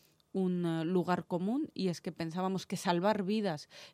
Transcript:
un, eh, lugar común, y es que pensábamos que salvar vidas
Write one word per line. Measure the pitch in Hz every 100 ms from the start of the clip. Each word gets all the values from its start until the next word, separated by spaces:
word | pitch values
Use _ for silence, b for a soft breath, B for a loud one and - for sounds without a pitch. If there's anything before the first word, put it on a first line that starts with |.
| b b _
un, | 185 185 180
eh, | 170 165 160
lugar | 185 175 175 -
común, | 175 190 262 320
y | - 185
es | 160
que | -
pensábamos | 160 165 170 185 190
que | - 180
salvar | - 175 190 214
vidas | 185 220 202 151 - B B